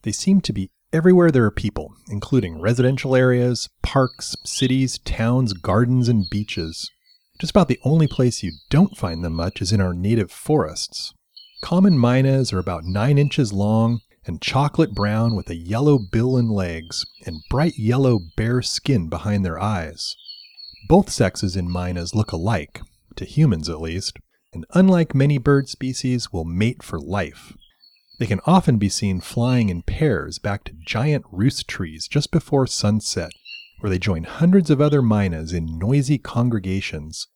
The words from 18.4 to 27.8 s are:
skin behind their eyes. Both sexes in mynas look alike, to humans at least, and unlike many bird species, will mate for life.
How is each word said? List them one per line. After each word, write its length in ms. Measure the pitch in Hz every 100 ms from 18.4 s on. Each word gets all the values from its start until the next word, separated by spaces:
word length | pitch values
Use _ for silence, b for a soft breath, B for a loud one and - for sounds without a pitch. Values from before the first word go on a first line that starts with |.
| 110 123
skin 480 | - - - 127 82
behind 340 | 85 104 104
their 160 | 92 80
eyes. 560 | 104 101 78 78 - - - - - - - - 101
Both 220 | 180 -
sexes 480 | - 95 - 98 92
in 120 | 87
mynas 460 | 90 90 87 85 107
look 160 | 107
alike, 480 | 85 95 104 - - - _ _ -
to 100 | 98
humans 420 | - 156 85 78
at 140 | 78
least, 360 | 82 87 - - _ _ _
and 120 | - -
unlike 400 | 175 190 180 160
many 240 | 165 151 143
bird 300 | 135 139 131
species, 640 | - 127 131 127 123 -
will 140 | 87 82
mate 360 | 87 110 -
for 200 | - 82
life. 520 | 71 98 76 - - - _ _